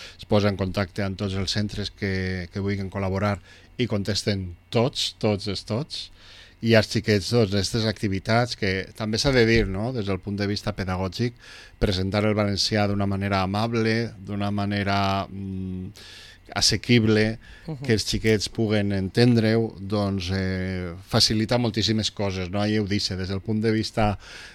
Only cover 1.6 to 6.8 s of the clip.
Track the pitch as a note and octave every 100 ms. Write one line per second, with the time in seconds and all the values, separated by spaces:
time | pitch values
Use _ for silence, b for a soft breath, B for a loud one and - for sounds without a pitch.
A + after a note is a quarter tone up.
1.6 | G#2 - G2 - G2+ F#2+ F#2 F#2 F2 G#2
2.6 | G2 G2 F#2+ G2 F#2+ F#2+ G#2 G2 - B
3.6 | B - A#2+ G#2 G2 G2 A#2 G2+ F2+ E2+
4.6 | - A#2 B2+ - - - A2 G2+ G#2 F#2+
5.6 | - A2 D3+ - - B B B B B
6.6 | A2+ A2